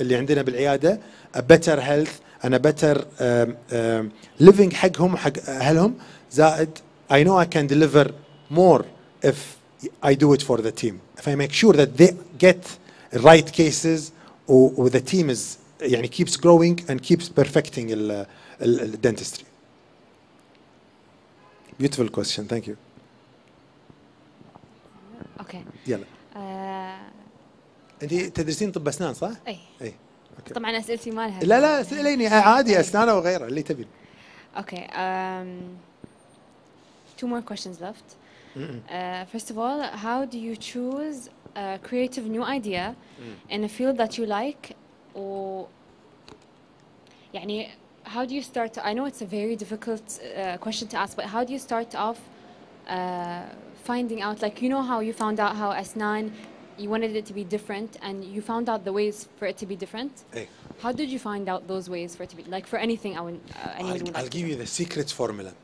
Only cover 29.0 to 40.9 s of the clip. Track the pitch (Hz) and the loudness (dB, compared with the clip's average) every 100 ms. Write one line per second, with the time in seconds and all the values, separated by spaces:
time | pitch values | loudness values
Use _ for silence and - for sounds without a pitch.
29 | 175 120 190 226 - 185 - - 117 104 | -6 -6 -8 -10 -14 -16 -18 -16 -16 -16
30 | _ _ _ - - - 226 226 220 233 | _ _ _ -20 -14 -10 -6 -6 -6 -8
31 | 240 220 226 190 165 240 294 294 233 294 | -8 -8 -8 -4 2 4 4 2 -2 -4
32 | 285 277 220 214 202 240 247 190 175 202 | -2 0 4 6 6 6 4 4 2 2
33 | 233 208 170 180 117 139 - 143 107 _ | 4 2 2 -2 -4 -6 -6 -8 -10 _
34 | - - - - - - 202 185 - - | -20 -20 -20 -20 -20 -16 -14 -14 -12 -8
35 | 185 185 185 185 185 180 180 180 - _ | -6 -6 -6 -10 -12 -14 -16 -20 -20 _
36 | - _ _ _ _ _ _ _ _ _ | -20 _ _ _ _ _ _ _ _ _
37 | _ - 247 240 233 208 190 170 180 226 | _ -12 -8 -6 -8 -12 -12 -14 -14 -16
38 | - - _ - - 135 135 120 113 175 | -20 -20 _ -20 -20 -14 -14 -14 -12 -10
39 | 180 185 185 226 - 220 233 294 262 214 | -10 -10 -12 -14 -12 -8 -6 -4 -8 -8
40 | 214 247 269 240 226 220 - 247 247 | -6 -6 -6 -8 -10 -12 -12 -10 -8